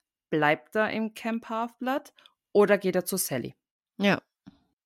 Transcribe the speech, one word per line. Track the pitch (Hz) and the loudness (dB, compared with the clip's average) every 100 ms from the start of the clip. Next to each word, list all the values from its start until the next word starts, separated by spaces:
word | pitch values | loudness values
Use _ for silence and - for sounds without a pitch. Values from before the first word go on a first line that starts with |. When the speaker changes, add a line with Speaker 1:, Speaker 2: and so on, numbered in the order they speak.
| _ _ _ | _ _ _
Speaker 1:
Bleibt | 160 151 156 - 214 | 0 2 2 -2 -2
er | 214 | -2
im | - 220 | -2 -6
Camp | 220 233 226 - | -6 -6 -6 -6
Half-Blood | 226 233 - 247 277 - _ _ _ _ | -8 -8 -8 -6 -6 -6 _ _ _ _
oder | 202 202 202 | 4 6 4
geht | 190 180 | 2 -2
er | 180 | -2
zu | 190 | -4
Sally? | - 131 131 - _ _ _ - | -4 -4 -6 -12 _ _ _ -2
Speaker 2:
Ja. | 196 180 - _ - - _ _ | 2 2 -2 _ -20 -20 _ _